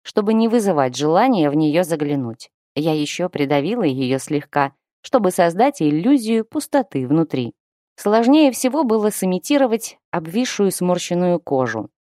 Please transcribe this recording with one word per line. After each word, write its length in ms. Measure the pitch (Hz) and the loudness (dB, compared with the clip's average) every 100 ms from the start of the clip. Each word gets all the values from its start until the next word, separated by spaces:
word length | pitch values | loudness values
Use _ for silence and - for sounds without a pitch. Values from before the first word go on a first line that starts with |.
чтобы 320 | - - 208 | -6 -2 0
не 140 | 220 226 | 2 2
вызывать 480 | 233 202 156 131 123 | 2 2 2 0 0
желания 540 | 147 170 247 214 147 | 0 2 4 2 2
в 60 | 147 | 2
нее 280 | 156 156 | 2 0
заглянуть. 640 | 175 160 147 143 120 113 - _ _ | 0 -2 -2 -2 -4 -8 -18 _ _
Я 200 | - 160 | -4 -2
еще 340 | 156 147 - 180 | -2 -2 -4 -4
придавила 560 | - 139 143 147 240 | -2 0 0 0 -2
ее 340 | 170 131 127 135 | -2 -2 -2 -2
слегка, 540 | - 147 - 143 139 _ _ _ | -2 -6 -4 -4 -4 _ _ _
чтобы 300 | - - 185 | -2 0 0
создать 500 | 175 170 170 269 - | 2 2 4 0 2
иллюзию 640 | 151 151 202 285 220 226 220 | 0 0 2 2 2 -2 -2
пустоты 640 | 302 - 285 - 139 127 | -8 -2 -2 -2 -4 0
внутри. 460 | 156 160 135 117 - _ _ _ - | 0 0 -2 -6 -10 _ _ _ -6
Сложнее 560 | 202 220 233 302 285 | 0 2 4 6 4
всего 340 | 233 254 285 262 | 2 -2 0 0
было 240 | 220 208 | 0 0
сымитировать 880 | - 185 185 - 285 262 220 - - - | -2 -2 -2 0 0 2 -2 -6 -18 -8
обвисшую 600 | 170 160 196 254 - 196 | -8 -4 -4 -4 0 0
сморщенную 680 | - 180 180 - 175 180 175 | 0 -2 -2 -2 -2 0 0
кожу. 480 | - 135 123 110 - _ | -2 -2 -2 -4 -10 _